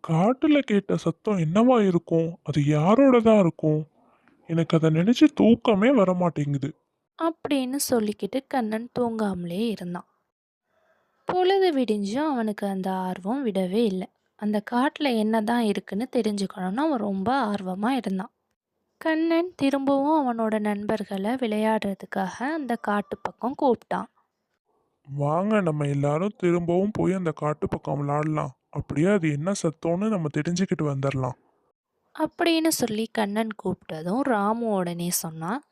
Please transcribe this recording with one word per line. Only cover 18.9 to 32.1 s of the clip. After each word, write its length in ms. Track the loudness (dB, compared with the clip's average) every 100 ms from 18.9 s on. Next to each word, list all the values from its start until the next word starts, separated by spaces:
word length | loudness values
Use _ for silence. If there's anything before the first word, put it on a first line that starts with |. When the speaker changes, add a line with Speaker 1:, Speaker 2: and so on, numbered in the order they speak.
| _
Speaker 2:
கண்ணன் 540 | -2 0 2 0 0 -2
திரும்பவும் 720 | 0 0 2 2 2 2 0
அவனோட 320 | -2 -2 0
நண்பர்களை 720 | -2 -2 -2 -4 -4 -4 -4
விளையாடுறதுக்காக 1120 | -2 -2 0 0 0 -2 -6 -6 -4 -4 -4
அந்த 320 | -6 -6 -4 -4
காட்டு 420 | -2 -4 -4 -8
பக்கம் 380 | -10 -8 -8 0
கூப்பிட்டான். 440 | 0 0 _ -8 -8 _ _ _ _ _ _ _ _ _ -14 -4
Speaker 1:
"வாங்க, 460 | -2 0 2 2
நம்ம 260 | 2 -2 -2
எல்லாரும் 480 | 0 0 0 -2 -2
திரும்பவும் 540 | 0 0 2 0 0
போய் 220 | 0 0
அந்த 180 | 0 -4
காட்டு 360 | -2 -4 -2 -4
பக்கம் 320 | -6 -4 -4
விளையாடலாம். 580 | -2 -2 0 -2 -4 -10 _
அப்படியே 380 | -10 -4 0 2
அது 240 | 2 0
என்ன 200 | -2 -4
சத்தம்னு 580 | -2 -4 -4 -4 -2 -2
நம்ம 180 | -2 -2 -2
தெரிஞ்சுக்கிட்டு 460 | -2 -2 0 0
வந்துடலாம்." 520 | -2 -2 -2 -2 -6 -8 _ _ _ _ _ _ _